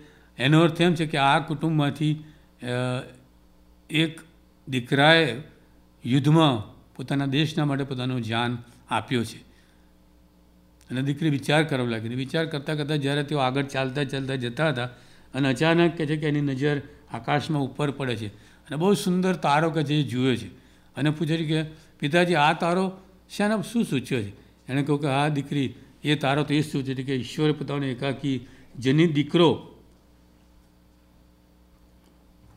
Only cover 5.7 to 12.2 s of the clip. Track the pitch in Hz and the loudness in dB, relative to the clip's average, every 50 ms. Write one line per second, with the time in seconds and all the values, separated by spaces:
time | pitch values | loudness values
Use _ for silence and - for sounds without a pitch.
5.7 | _ _ _ _ _ _ - 120 123 143 123 147 151 165 160 147 127 110 98 - | _ _ _ _ _ _ -4 0 0 2 4 6 6 6 6 6 4 0 -4 -8
6.7 | - - - _ - - 135 - 147 139 139 139 131 147 160 156 156 156 151 147 | -14 -20 -20 _ -18 -16 -8 -4 -4 -2 -2 0 0 0 0 0 0 -2 0 0
7.7 | 139 135 139 131 139 123 127 127 127 127 113 107 117 113 123 120 123 120 - - | 0 -2 -4 -6 -6 -6 -4 -4 -4 -4 -4 -2 -2 -2 -2 -2 -4 -6 -10 -14
8.7 | - - - - 123 110 104 - 131 120 110 110 - - - - - _ _ _ | -20 -20 -8 -4 -4 -4 -2 -2 -2 -2 -2 -4 -6 -14 -20 -20 -20 _ _ _
9.7 | _ _ _ _ _ _ _ _ _ _ _ _ _ _ _ _ _ _ _ _ | _ _ _ _ _ _ _ _ _ _ _ _ _ _ _ _ _ _ _ _
10.7 | _ _ - - 123 127 135 139 147 143 170 160 143 131 - - 147 156 165 160 | _ _ -16 -8 -6 -4 -2 -2 -2 -2 0 0 0 0 0 2 2 2 2 2
11.7 | 151 127 123 120 113 110 110 113 123 127 | 0 -2 -2 -2 -4 -4 -6 -6 -6 -6